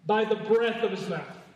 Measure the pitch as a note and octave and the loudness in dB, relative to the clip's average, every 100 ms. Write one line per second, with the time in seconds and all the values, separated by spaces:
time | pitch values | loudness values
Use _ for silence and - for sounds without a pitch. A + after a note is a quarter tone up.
0 | - A3 G#3 G#3 - A3+ A#3 A3 G#3+ F#3+ | 2 0 2 0 4 4 4 0 -2 -2
1 | - E3 - - - | -4 -6 -8 -16 -20